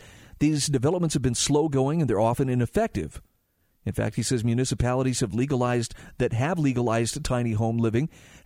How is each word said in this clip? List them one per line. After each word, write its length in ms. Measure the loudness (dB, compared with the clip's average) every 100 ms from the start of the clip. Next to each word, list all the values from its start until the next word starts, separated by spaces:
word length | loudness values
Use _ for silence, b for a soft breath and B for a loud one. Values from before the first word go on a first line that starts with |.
| B B B B
these 280 | 2 2 0
developments 480 | 2 2 2 0
have 80 | 0
been 120 | 0
slow-going 640 | 0 0 2 2 2 0 2
and 100 | 2
they're 100 | 2
often 280 | 2 2 0
ineffective. 760 | 0 0 0 0 -2 -6 -10 -20 _ _ _ _ _ -8
In 60 |
fact, 240 | -2 -2 -2
he 60 |
says 220 | -2 0
municipalities 760 | 0 0 -2 -2 0 0 0 -2
have 140 | -2
legalized, 600 | -2 -2 0 0 0 -2 -10 B -4
that 160 | -2
have 260 | 0 -2 0
legalized 640 | 0 0 0 0 0 -4
tiny 300 | -4 -2 -2
home 240 | 0 -2 0
living 320 | 0 0 -2 B B B